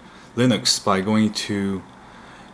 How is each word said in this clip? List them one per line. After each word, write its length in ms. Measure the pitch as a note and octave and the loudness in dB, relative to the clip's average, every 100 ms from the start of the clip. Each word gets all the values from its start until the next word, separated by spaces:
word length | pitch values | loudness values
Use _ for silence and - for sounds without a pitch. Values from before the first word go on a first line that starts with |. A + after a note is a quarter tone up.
| - - - - | -16 -20 -10 0
Linux 480 | B2+ G2+ - - - | 2 2 0 0 0
by 160 | F#2+ | 0
going 320 | F#2+ A2 G#2+ | 2 2 2
to 480 | - - G2+ G2 F#2+ - - - - - - - | -2 -6 -4 -4 -6 -8 -20 -20 -20 -20 -20 -20